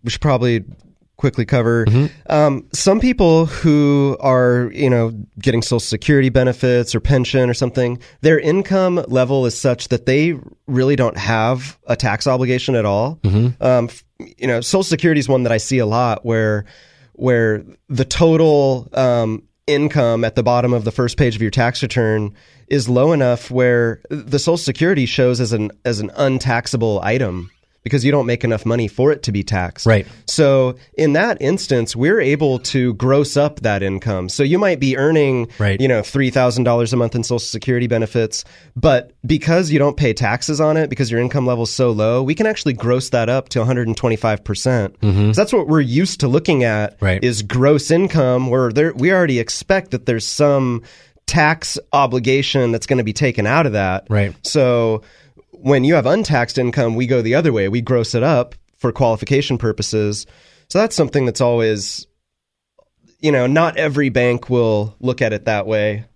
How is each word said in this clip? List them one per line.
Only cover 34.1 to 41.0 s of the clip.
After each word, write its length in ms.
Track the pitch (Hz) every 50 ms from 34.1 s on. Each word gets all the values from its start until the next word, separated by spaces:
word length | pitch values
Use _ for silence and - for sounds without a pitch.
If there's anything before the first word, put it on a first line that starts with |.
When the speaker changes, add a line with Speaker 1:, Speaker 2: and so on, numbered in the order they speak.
| 101 92 92 92
Speaker 1:
So 140 | - -
you 160 | 143 139 165 180
might 220 | 208 190 175 131
be 160 | 139 135 131
earning, 500 | 131 135 151 165 156 147 139 131 123 117 113 - -
Speaker 2:
Right. 200 | 107 101 98 101
Speaker 1:
you 60 | 135
know, 160 | 131 123 110
three 280 | 101 - - 135 135 127
thousand 340 | 120 131 127 123 113 123 123
dollars 280 | 120 117 120 120 110
a 40 | 131
month 180 | 120 120 117 -
in 80 | 120
Social 160 | 113 - 123 117
Security 480 | - - - 110 - 127 123 120 123
benefits, 580 | 117 117 113 113 107 - 120 113 110 - - - - - - - - _
but 380 | 127 - 160 135 123 120 - _ _ -
because 460 | 123 156 151 - 160 165 175 185 156
you 80 | 151 147
don't 180 | 143 147 143
pay 160 | - 143 120
taxes 480 | 107 - 123 113 117 123 - - 156 143
on 160 | 156 151 156
it, 140 | 160 156 143
because 220 | 131 -